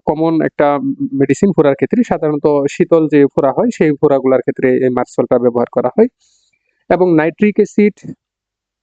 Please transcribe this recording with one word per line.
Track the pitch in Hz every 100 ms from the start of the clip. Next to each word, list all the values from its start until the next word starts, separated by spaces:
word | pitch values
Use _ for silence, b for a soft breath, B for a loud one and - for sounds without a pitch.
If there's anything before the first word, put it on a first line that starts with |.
| -
কমন | 156 160 160
একটা | 147 - 147 143 135 - 139
মেডিসিন | 135 135 139 202 170
ফোড়ার | 147 135
ক্ষেত্রে। | - 214
সাধারণত | 240 175 160 147 151 143 139
শীতল | - 175 165 156
যে | 147 139
ফোড়া | - 139
হয়, | 131 233 -
সেই | 160
ফোড়াগুলার | 143 151 135 131 131
ক্ষেত্রে | 139 - 127
এই | 127 131
মার্কসলটা | 123 123 - 123 123
ব্যবহার | 123 120 120
করা | - 120 -
হয়। | 240 - _ _ _ _ _ _ _
এবং | 170 180 160
নাইট্রিক | 156 160 208 196
অ্যাসিড, | 202 - 208 - - - _ _ _ _ _ _